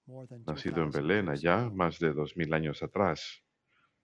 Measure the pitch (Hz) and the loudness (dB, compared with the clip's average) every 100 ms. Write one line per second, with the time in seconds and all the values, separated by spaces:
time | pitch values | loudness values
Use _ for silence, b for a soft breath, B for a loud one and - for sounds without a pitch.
0 | - 127 127 120 113 76 - 85 78 73 | -20 -18 -16 -12 -8 -6 -2 0 0 0
1 | 76 104 90 71 85 85 95 95 85 78 | 2 2 2 0 2 2 2 0 0 2
2 | 82 71 73 87 78 80 78 73 80 95 | 0 0 -4 -4 0 0 0 -4 -4 2
3 | 95 78 - - _ _ _ _ _ _ | 2 0 -6 -14 _ _ _ _ _ _